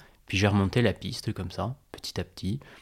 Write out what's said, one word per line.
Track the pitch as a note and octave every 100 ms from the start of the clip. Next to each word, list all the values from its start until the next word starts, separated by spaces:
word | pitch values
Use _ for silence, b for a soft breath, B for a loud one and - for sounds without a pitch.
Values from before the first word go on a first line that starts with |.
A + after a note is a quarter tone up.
| B B -
Puis | F#2
j'ai | G2+
remonté | G2+ F#2+ B2
la | A#2
piste | - F#2+ - -
comme | G2+ F2+
ça, | - G2+ C3+ _
petit | - - -
à |
petit. | F2 - F#2 C3 B B